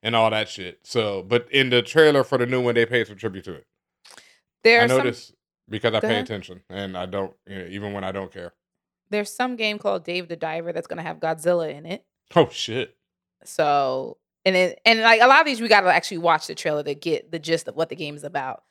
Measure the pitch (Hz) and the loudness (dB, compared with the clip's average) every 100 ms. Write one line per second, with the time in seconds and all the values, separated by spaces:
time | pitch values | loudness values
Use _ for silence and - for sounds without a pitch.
0 | 113 117 110 110 104 - 90 - - 120 | -2 2 2 2 -4 -10 -14 -16 -6 -2
1 | 107 98 92 120 - 135 131 123 120 160 | -2 -2 -2 -2 0 0 2 2 2 4
2 | 156 143 123 127 123 127 123 117 117 120 | 6 4 2 0 0 0 0 2 2 0
3 | 107 101 110 95 90 76 _ _ _ _ | -2 -6 -10 -10 -14 -16 _ _ _ _
4 | - - _ _ _ _ 226 233 240 131 | -20 -20 _ _ _ _ 4 4 4 2
5 | 127 - - _ _ _ - 104 117 110 | 0 -4 -12 _ _ _ -12 -4 0 0
6 | 107 107 95 104 92 90 - 95 98 90 | 0 -2 -2 -8 -12 -20 -14 -10 -8 -8
7 | 92 98 95 - - 98 87 101 104 101 | -8 -6 -8 -10 -18 -16 -12 -12 -10 -8
8 | 95 98 95 95 87 _ _ _ _ _ | -6 -8 -10 -12 -16 _ _ _ _ _
9 | - 208 208 - 254 240 214 208 208 190 | -8 -6 -6 -6 -6 -4 -6 -4 -4 -6
10 | 170 180 170 165 160 165 170 170 170 170 | -6 -8 -8 -8 -8 -8 -8 -8 -8 -10
11 | 160 160 160 165 165 175 156 143 165 202 | -10 -6 -6 -2 0 0 -2 -8 -12 -14
12 | _ _ _ 170 156 - - 117 - _ | _ _ _ 2 4 0 -6 -6 -8 _
13 | _ _ _ _ - - 151 143 135 131 | _ _ _ _ -8 -2 2 2 0 -4
14 | 135 - _ _ 190 185 185 - 220 226 | -8 -14 _ _ 0 2 2 2 2 4
15 | 226 226 247 277 311 233 233 208 185 160 | 6 6 8 6 4 0 4 4 6 2
16 | - 175 170 156 - - 160 151 147 143 | 0 -2 0 0 -2 -8 -4 -4 -4 -6
17 | 170 151 - 160 151 165 - 107 165 156 | -2 -4 -4 -8 -2 -4 -2 -4 -4 -6
18 | 151 147 143 139 131 - _ | -12 -12 -10 -8 -8 -10 _